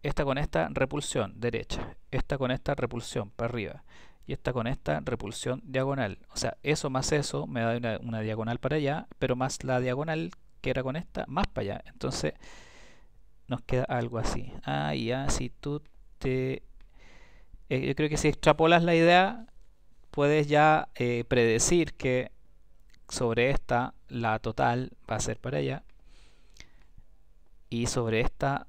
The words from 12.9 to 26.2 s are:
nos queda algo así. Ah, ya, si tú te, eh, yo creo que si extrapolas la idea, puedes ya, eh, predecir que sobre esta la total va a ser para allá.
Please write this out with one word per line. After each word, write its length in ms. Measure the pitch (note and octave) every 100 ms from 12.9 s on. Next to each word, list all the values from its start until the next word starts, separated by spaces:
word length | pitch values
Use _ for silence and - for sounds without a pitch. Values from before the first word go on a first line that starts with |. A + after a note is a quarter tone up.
| - - - - - -
nos 140 | B2
queda 220 | - B2+
algo 320 | - B2 A#2+ A#2
así. 340 | A2 - D3 A#2+
Ah, 300 | - C#3+ D2
ya, 340 | F#2+ A2+ B2+ C#3
si 200 | - B2
tú 320 | - C#3+ D3 D3 - - -
te, 440 | C3+ C3 C3 C3+ - - - - - - - - - - -
eh, 160 | C3 C3
yo 80 |
creo 140 | C#3 D3+
que 80 | D3+
si 100 | D3+
extrapolas 560 | - - F#3+ D#3+ E3+
la 120 | E3+
idea, 500 | E3 E3+ F3 F#3+ A#3 A3+ - - - - - -
puedes 360 | - C#3+ D3+ D3
ya, 420 | D3 D#3 D#3 -
eh, 300 | - A#2+ A#2+ A#2
predecir 680 | B2 A#2 A2+ - F3 D#3
que 360 | - C3 B2+ C3 - - - - - - - -
sobre 420 | - A#2+ A2+ B2+
esta 440 | C#3 - A#2+ B2 - -
la 300 | B2+ A#2 A2
total 520 | A2+ A2 B2+ A#2+ B2+ - -
va 80 | A2
a 40 |
ser 180 | - A2+
para 200 | B2+ D3
allá. 240 | C3+ C3 - - - -